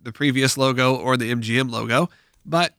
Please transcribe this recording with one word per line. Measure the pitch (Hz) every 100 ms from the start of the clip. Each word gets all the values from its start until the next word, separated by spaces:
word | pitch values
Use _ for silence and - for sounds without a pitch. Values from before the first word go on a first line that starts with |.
the | 120
previous | - 143 131 135 135
logo | 131 127 127 131
or | 127 127
the | 113
M | 120
G | 110 117
M | 131
logo, | 113 113 123 175 - _ _ -
but | 165 175